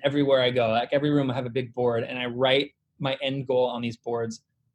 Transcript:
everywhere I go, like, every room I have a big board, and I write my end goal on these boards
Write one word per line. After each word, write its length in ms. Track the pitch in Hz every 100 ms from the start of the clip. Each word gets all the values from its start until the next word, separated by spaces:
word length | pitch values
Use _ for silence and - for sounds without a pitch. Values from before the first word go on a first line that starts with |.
everywhere 380 | 143 143 139 135
I 80 | 127
go, 180 | 123 117
like, 220 | 113 120
every 180 | 143 147
room 200 | 143 135
I 40 |
have 120 | 127 123
a 40 |
big 220 | 123 123
board, 300 | 123 123 117
and 140 | 123 127
I 80 | 123
write 460 | 120 131 135 143 _ _ -
my 180 | 135 135
end 240 | 139 135 131
goal 180 | 127
on 160 | 123 120
these 140 | 120 113
boards 460 | - 120 117 110 _ _ _